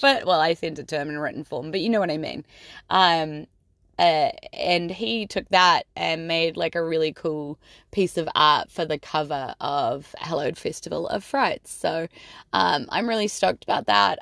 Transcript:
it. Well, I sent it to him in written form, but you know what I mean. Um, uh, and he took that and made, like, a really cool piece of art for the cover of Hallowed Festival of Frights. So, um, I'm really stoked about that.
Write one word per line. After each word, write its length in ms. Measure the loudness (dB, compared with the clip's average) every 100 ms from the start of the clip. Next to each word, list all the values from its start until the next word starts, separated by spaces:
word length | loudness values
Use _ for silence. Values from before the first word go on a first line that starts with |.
it. 240 | 2 2 2
Well, 140 | 2
I 140 | 2
sent 240 | 0 -4 -8
it 100 | -6
to 100 | -4
him 120 | -4
in 80 | -4
written 260 | -6 -6
form, 260 | -8 -8 -6
but 100 | -2
you 100 | 0
know 100 | 2
what 100 | 0
I 60 | -2
mean. 300 | -6 -8 -12 -20 -20 -20 -2
Um, 580 | 4 6 4 0 -6 -12 _ _ _ _ 4
uh, 340 | 4 6 2 0 -14
and 380 | -4 0 2 0
he 340 | -4 -4 -4
took 240 | -4 -6 2
that 360 | 6 6 4 0
and 320 | -6 -4 -4 -2
made, 300 | 0 0 -2
like, 180 | -4
a 80 | -2
really 300 | -2 -2 -2
cool 480 | -2 -6 -6 -8 -12 _ -20 _
piece 240 | -2 0 -2
of 120 | -2
art 340 | 4 6 6 2
for 160 | -6
the 140 | -4 -4
cover 560 | -4 -4 -2 -6 -6 -6
of 520 | -4 -2 -2 -4 -8 -12
Hallowed 400 | -6 -4 -4 -4
Festival 480 | -8 -8 -8 -6 -4
of 160 | -6
Frights. 480 | -4 -2 0 -2 -10
So, 380 | -6 -4 -4 -6 -12 -20 -20 -4
um, 340 | 0 2 0 -2
I'm 200 | -2 0
really 200 | 0 -2
stoked 340 | 0 0 0
about 240 | -2 -2 2
that. 320 | 4 4 0